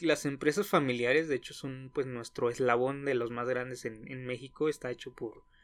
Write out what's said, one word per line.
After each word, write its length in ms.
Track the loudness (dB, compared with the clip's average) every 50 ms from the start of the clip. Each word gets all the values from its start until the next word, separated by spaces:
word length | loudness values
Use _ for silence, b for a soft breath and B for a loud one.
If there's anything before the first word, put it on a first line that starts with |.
| 2
las 200 | 2 2 2 2
empresas 400 | -2 -2 0 2 2 2 2 2
familiares, 640 | 4 4 4 4 2 2 2 2 4 4 4 4 2
de 80 | 0
hecho, 180 | -2 -4 -8 -12
son, 380 | -10 -10 -10 -10 -10 -12 -6 -4
pues, 120 | -4 -4 -2
nuestro 420 | -6 -8 -8 -10 -4 0 0 0
eslabón 540 | 2 4 4 6 6 6 4 2 0 0 0
de 100 | 2 2
los 160 | 2 0 0
más 180 | -2 -2 -2 0
grandes 360 | -2 -2 -2 -4 -8 -8 -8
en, 260 | -8 -8 -8 -10 -12
en 160 | -10 -8 -6
México. 420 | -6 -6 -6 -8 -10 -4 0 0 0
Está 220 | 0 -2 -4 -8
hecho 240 | -8 -8 -10 -14 -10
por 300 | -8 -8 -8 -10 -12 -20 b b b